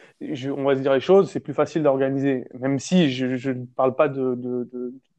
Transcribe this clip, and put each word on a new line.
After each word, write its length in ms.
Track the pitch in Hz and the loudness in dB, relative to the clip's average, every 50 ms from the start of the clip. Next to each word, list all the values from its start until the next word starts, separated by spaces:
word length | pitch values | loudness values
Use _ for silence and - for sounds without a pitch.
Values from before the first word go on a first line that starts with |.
| - - _ _ | -20 -20 _ _
je, 280 | - - 151 127 127 139 | -10 -8 -8 -6 -6 -6
on 140 | 139 143 135 | -4 0 2
va 140 | 139 139 | 2 2
se 20 | 131 | 2
dire 140 | 135 139 135 | 2 2 2
les 80 | 131 | 2
choses, 280 | - - 185 196 185 - | 4 6 6 6 4 4
c'est 120 | - 143 | -2 -8
plus 120 | - - 131 | -8 -4 -2
facile 300 | - 147 147 - 170 147 | -2 -2 0 0 0 2
d'organiser, 640 | 143 135 135 135 135 135 139 139 139 135 127 - - - | 2 2 2 0 0 0 0 0 0 0 -2 -4 -10 -10
même 260 | 120 123 135 139 131 | -6 -2 -2 -2 -2
si 320 | - - 180 185 170 139 | 0 2 4 4 4 4
je, 240 | 127 127 131 127 131 | 2 -2 -2 -2 -2
je 160 | 127 123 135 | -2 -4 -4
ne 140 | 131 127 123 | -4 -4 -8
parle 300 | - _ - 131 131 123 | -8 _ 0 0 2 2
pas 120 | - 156 | 2 2
de, 280 | 143 135 135 131 127 123 | 0 0 -2 -2 -2 -2
de, 340 | 123 123 123 123 123 120 120 | -4 -6 -6 -6 -6 -6 -8
de, 220 | 123 123 123 123 131 135 _ _ _ | -10 -10 -10 -10 -12 -16 _ _ _